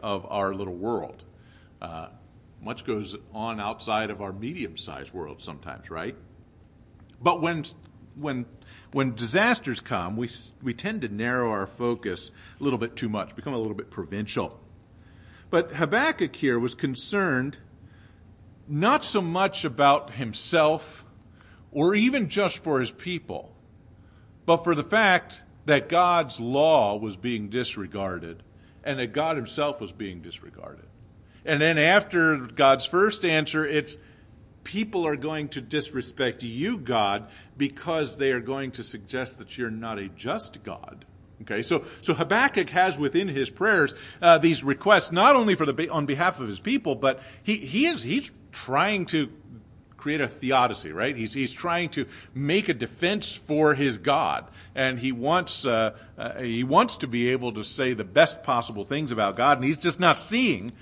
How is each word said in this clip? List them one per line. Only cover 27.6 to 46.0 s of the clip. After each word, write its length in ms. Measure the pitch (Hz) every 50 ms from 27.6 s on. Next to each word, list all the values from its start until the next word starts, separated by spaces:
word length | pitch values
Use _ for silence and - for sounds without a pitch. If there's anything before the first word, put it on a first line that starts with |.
| 123 - - 110 98 85 78 101 98 95 92 85 80 82 85 85 - - - - - - - - -
and 160 | - 139 131
that 140 | 127 117 104
God 220 | 147 151 160 160
himself 460 | 147 117 - - - 147 147 139 -
was 100 | 113 95
being 300 | 92 92 110 95 92 87
disregarded. 640 | 80 85 80 - - 85 82 85 82 - 71 78 - - - - - - - - - - - - -
And 160 | - 156 143
then 200 | 151 160 165 151
after 580 | 147 160 185 208 - - - 175 165 160 156 139
God's 480 | 127 120 113 - 143 135 135 131 -
first 400 | - - 180 196 214 208 - -
answer, 400 | 175 160 156 151 143 - 156 156
it's, 320 | 143 151 151 151 - - - - - - - - - - - - - - - -
"People 440 | - - 202 220 214 214 185 170 156
are 80 | 147
going 340 | 135 123 151 156 156 147 143
to 120 | - 139
disrespect 800 | 123 110 156 151 139 - - 131 123 - - - 135 123 110 - -
you, 340 | 117 113 123 151 208 247 202
God, 520 | 139 117 123 113 104 98 101 104 107 - - - - - - -
because 600 | 143 135 - - - 160 165 160 151 123 107 120
they 140 | 139 135
are 80 | 131 123
going 320 | 113 120 135 139 135 131 -
to 100 | - 113
suggest 560 | - - 110 101 101 - 127 127 120 - -
that 180 | 110 - - -
you're 140 | 123 113
not 260 | 110 110 113 117 110 101
a 100 | 98 95
just 540 | 85 82 - 120 165 220 220 - - - -
God." 400 | 104 90 - - - - - - - - - - - - -
Okay, 220 | 110 - 107 104 117
so, 200 | - 175 151 - - - -
so 120 | - - 160
Habakkuk 560 | 143 165 - 196 226 254 185 - 202 180 -
has 260 | - 180 180 190 165
within 320 | 135 147 139 135 170 202 190
his 220 | 143 139 131 113
prayers, 460 | 104 - 180 214 214 180 147 127 - - - - - -
uh, 160 | - 170 170 160
these 260 | 151 170 160 - 139
requests, 480 | 139 139 139 - 196 208 185 - -
not 240 | 165 175 202 262 285
only 200 | 262 233 214 190
for 100 | - 160
the, 240 | 143 131 120 165 165
on 160 | - 160